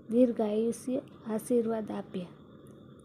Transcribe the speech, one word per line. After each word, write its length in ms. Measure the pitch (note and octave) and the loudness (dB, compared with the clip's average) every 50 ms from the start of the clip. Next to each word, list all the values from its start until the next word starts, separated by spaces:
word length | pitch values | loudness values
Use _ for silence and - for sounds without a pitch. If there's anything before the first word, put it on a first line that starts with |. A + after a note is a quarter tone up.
| - - | -8 0
દીર્ઘ 320 | A3 A#3+ B3+ A#3+ A#3 - | 4 6 6 6 4 2
આયુષ્ય 600 | A3 G#3 G#3 G#3+ A3+ A#3 A3+ - - B3+ B3+ C#4 - - - - - A3+ | 0 0 0 0 0 0 -2 -4 -4 -4 -4 -4 -6 -8 -14 -14 -8 -6
આશીર્વાદ 640 | G#3+ A3 A3 - B3 A#3+ A3 A3+ A3+ A3 G#3+ G#3+ | -6 -4 -2 2 2 2 2 2 -2 -4 -4 -6
આપ્યા. 340 | G#3 G3+ G3 - - F#3+ F3 - - - - - - - - - - - - - - - - | -8 -8 -8 -8 -8 -8 -8 -8 -12 -18 -20 -20 -20 -20 -20 -20 -20 -20 -20 -20 -20 -20 -14